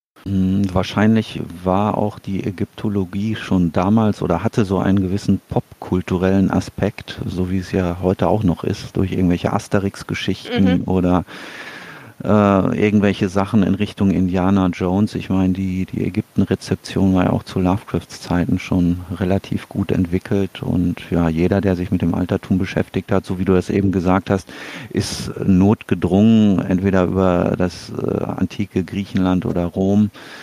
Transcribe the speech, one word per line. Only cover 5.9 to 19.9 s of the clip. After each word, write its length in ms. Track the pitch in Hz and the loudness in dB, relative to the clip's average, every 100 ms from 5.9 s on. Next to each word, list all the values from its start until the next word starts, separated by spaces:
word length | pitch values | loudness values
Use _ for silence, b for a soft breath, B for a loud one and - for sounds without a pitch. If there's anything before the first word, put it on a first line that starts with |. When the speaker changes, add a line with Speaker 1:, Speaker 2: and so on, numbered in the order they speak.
| 92 - 92 95 98 95 | -2 0 0 2 4 2
Speaker 1:
Aspekt, 680 | 92 - - 95 - - - - | 0 -2 -2 -4 -4 -12 -10 -6
so 240 | 90 90 | -4 -2
wie 80 | 95 | -4
es 140 | 90 | -2
ja 260 | 92 90 87 | -2 -2 0
heute 240 | 90 95 85 | 0 2 2
auch 160 | 107 | 2
noch 200 | 92 80 | 2 0
ist, 320 | - - - - | -2 -6 -6 -2
durch 160 | 95 | -2
irgendwelche 380 | - 92 87 123 | 2 2 2 0
Asterix-Geschichten 1300 | 104 - 104 98 - - 98 - 92 - - 95 90 | -2 -2 -2 -2 -6 -8 -6 -4 -6 -4 0 2 2
Speaker 2:
Mhm. 20 | |
Speaker 1:
oder 420 | - 92 90 90 B B B B B B B B B - | 0 0 2 2 B B B B B B B B B -8
äh, 40 | - | 0
irgendwelche 1040 | 104 101 98 90 80 104 104 101 95 101 | 2 4 4 2 0 2 4 2 2 0
Sachen 340 | 98 95 113 | 0 0 2
in 120 | 92 95 | 2 0
Richtung 360 | 104 - 98 | -2 0 0
Indiana 560 | 90 92 92 90 98 92 | 2 0 0 2 2 2
Jones. 480 | 85 92 95 107 - | 0 0 2 0 -2
Ich 140 | - | -2
meine, 240 | 95 95 | 0 2
die, 320 | 92 95 92 92 | 0 -2 -4 -4
die 200 | - 98 | -4 -2
Ägypten-Rezeption 1120 | 95 - - 98 95 - - - 92 95 92 | -4 -2 -2 0 0 -2 -6 -4 0 2 4
war 100 | 90 | 2
ja 40 | |
auch 120 | 98 | 0
zu 160 | - 95 | -2 -2
Lovecrafts 640 | 92 95 - 90 - - | 0 0 -2 -6 -6 -12
Zeiten 380 | - 87 82 90 | -4 -2 0 -2
schon 460 | - 92 87 87 90 92 | 0 0 2 0 -6 -4
relativ 540 | 92 98 - 101 - | 0 0 -2 -8 -6
gut 220 | 98 95 | -6 -2